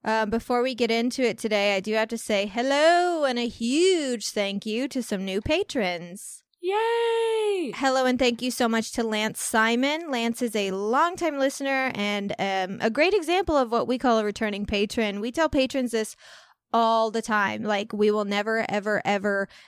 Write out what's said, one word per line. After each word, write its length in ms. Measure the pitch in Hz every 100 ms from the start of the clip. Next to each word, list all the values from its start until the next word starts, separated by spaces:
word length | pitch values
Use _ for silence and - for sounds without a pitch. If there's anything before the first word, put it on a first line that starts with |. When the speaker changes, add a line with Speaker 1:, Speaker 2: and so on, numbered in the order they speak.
Speaker 1:
Uh, 220 | - 220 214
before 360 | 226 - 247
we 120 | 254
get 160 | 247 233
into 320 | 226 240 240
it 160 | 247 220
today, 360 | 220 208 202
I 60 | 196
do 140 | 190
have 140 | 220 226
to 100 | 233
say 260 | - 208 202
hello 760 | 202 254 277 311 349 359 339
and 140 | 285 240
a 80 | 240
huge 800 | - 233 277 370 359 277 240 -
thank 380 | - 202 202 220
you 220 | 214 262
to 140 | 262
some 220 | 233 202
new 160 | 190 190
patrons. 1000 | 233 311 403 277 185 175 175 190 - - _ _
Speaker 2:
Yay! 1120 | 349 403 453 466 466 453 453 453 427 392 294 202
Speaker 1:
Hello 280 | 269 262
and 140 | 254 254
thank 240 | 247 233
you 80 | 254
so 180 | - 240
much 240 | 226 226
to 100 | -
Lance 360 | 226 214 214 -
Simon. 680 | - 233 220 233 269 311 339
Lance 320 | 254 233 233
is 120 | 240 214
a 160 | 196
longtime 680 | 190 208 247 339 359 339 285
listener 540 | 269 - 277 269 262
and, 400 | - 208 208 202 -
um, 400 | 196 190 185 190
a 80 | 226
great 240 | 226 330
example 420 | 392 302 359 349 302
of 140 | 240
what 140 | 233 -
we 80 | 247
call 220 | 262 226
a 60 |
returning 420 | 208 208 220 202 202
patron. 540 | 202 208 - 214 202
We 100 | 226
tell 160 | 247 311
patrons 440 | 302 262 277 247
this 220 | 226 220 - - - - _ _
all 360 | 233 226 226 220
the 100 | 220
time. 420 | 220 214 202 214
Like, 280 | 214 208 220
we 180 | 208 208
will 140 | 214
never, 400 | 202 202 208 226 -
ever, 360 | 208 202 208
ever 420 | - 202 202 196 196 -